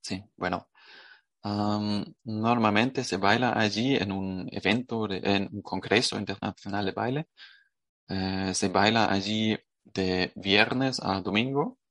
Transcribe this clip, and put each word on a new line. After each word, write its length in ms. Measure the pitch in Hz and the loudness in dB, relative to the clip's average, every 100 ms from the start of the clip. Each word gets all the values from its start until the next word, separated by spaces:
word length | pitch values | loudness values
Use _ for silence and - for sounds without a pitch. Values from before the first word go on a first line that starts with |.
Sí, 220 | - 95 104 _ | -6 -8 -10 _
bueno. 320 | 90 87 - _ - - - - _ _ | -4 -4 -8 _ -20 -20 -20 -20 _ _
Am, 640 | 104 104 104 104 104 104 - - | -6 -2 0 0 -2 -4 -6 -12
normalmente 800 | - 107 113 120 110 104 123 131 | -8 -2 2 4 4 4 2 0
se 140 | 123 90 | -4 0
baila 360 | 98 113 123 | 2 4 2
allí 420 | - 110 101 123 135 | 2 0 2 2 2
en 160 | 101 | 0
un 360 | 98 95 92 107 | -4 -4 -6 -6
evento, 560 | - 95 113 123 113 107 | -4 0 0 0 -4 -4
de, 100 | 95 | -2
en 260 | - 101 98 | 0 0 0
un 100 | 104 | -8
congreso 560 | - 95 - 107 123 104 | -8 -8 2 2 2 -4
internacional 680 | 101 98 104 - 101 101 98 | -6 -4 -6 -8 -8 -4 -4
de 60 | |
baile. 360 | - 110 135 160 _ - - _ _ _ _ _ | -2 -2 -2 -6 _ -20 -20 _ _ _ _ _
Eh, 440 | 95 95 95 95 | -4 -2 -2 -2
se 160 | 90 98 | -2 0
baila 420 | 95 101 113 107 | 4 4 4 2
allí 460 | 98 98 107 110 104 _ _ | 2 0 0 0 0 _ _
de 480 | - - 95 92 92 - | -10 -2 0 0 -2 -4
viernes 640 | 98 98 113 127 135 127 | 2 4 4 2 0 -2
a 200 | - 95 | -2 -2
domingo 580 | 92 98 123 139 185 - _ | 0 0 0 -2 -4 -6 _